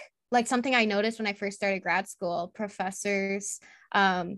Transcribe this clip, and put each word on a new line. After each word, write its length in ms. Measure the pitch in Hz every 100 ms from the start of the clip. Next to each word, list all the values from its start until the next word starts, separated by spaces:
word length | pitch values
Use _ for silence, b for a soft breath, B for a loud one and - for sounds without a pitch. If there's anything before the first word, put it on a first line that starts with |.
| - _ _
like 160 | 247 233
something 260 | 247 262
I 100 | 247
noticed 360 | 214 202 214 226
when 80 | 214
I 40 |
first 240 | 202 202 196
started 240 | 202 190
grad 240 | 185 175 190
school, 420 | - 175 170 175
professors, 1080 | - 208 - 190 196 202 196 196 196 196 - b b b
um, 440 | 202 196 185 175